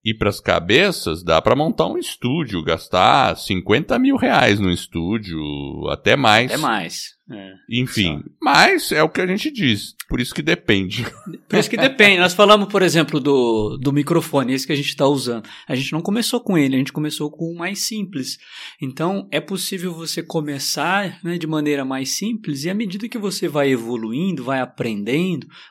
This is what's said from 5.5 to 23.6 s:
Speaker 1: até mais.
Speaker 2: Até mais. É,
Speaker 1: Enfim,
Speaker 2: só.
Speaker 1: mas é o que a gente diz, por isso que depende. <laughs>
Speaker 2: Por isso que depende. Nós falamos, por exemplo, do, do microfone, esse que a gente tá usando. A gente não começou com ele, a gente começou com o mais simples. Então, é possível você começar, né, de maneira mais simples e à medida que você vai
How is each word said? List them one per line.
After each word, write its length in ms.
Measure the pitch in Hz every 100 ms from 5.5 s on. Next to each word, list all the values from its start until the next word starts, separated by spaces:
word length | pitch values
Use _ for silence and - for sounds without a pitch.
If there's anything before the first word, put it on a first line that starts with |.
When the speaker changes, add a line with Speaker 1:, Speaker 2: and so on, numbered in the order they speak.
| 71 69 71 73
Speaker 1:
até 260 | 71 - 131
mais. 340 | 120 107 127
Speaker 2:
Até 60 | 147
mais. 520 | 147 110 85 - - - -
É, 240 | 110 98 95 -
Speaker 1:
Enfim, 480 | 117 127 - 90 71
Speaker 2:
só. 120 | - -
Speaker 1:
mas 480 | 320 - 214 359 -
é 100 | 151
o 80 | 160
que 120 | -
a 60 | 180
gente 220 | 196 311
diz, 440 | 269 143 104 - - -
por 120 | 123
isso 140 | 120
que 80 | -
depende. 600 | 151 175 - 98 95 107 113 - -
<laughs> 220 | - -
Speaker 2:
Por 100 | 202
isso 120 | 208
que 60 | 220
depende. 420 | 170 - 208 185
Nós 160 | 180
falamos, 340 | 175 202 208 196
por 140 | 196
exemplo, 380 | 185 156 143 156
do, 560 | 147 139 117 113 107 135
do 160 | 135
microfone, 600 | 143 147 170 - 139 123
esse 120 | 131 131
que 60 |
a 40 | 143
gente 200 | 143 -
tá 100 | 139
usando. 400 | 139 120 117 - - -
A 60 |
gente 180 | 131 135
não 80 | 156
começou 400 | 170 214 220 240
com 160 | - 175
ele, 180 | 135
a 40 | 131
gente 140 | 135
começou 380 | - 151 - 147
com 220 | - 165
o 40 | 170
mais 240 | 175 202
simples. 580 | - 220 185 135 127 - - - - -
Então, 480 | 131 131 165 196 -
é 100 | 151
possível 520 | 156 190 - 190 180
você 300 | 160 165 -
começar, 1000 | - 165 147 139 - - 160 196 190 -
né, 160 | 170 175
de 80 | 156
maneira 380 | 156 147 143
mais 260 | 131 131 131
simples 540 | - 208 220 - 135
e 60 | 160
à 40 |
medida 340 | 202 220 190 226
que 100 | 240
você 300 | 202 - 170
vai 220 | 143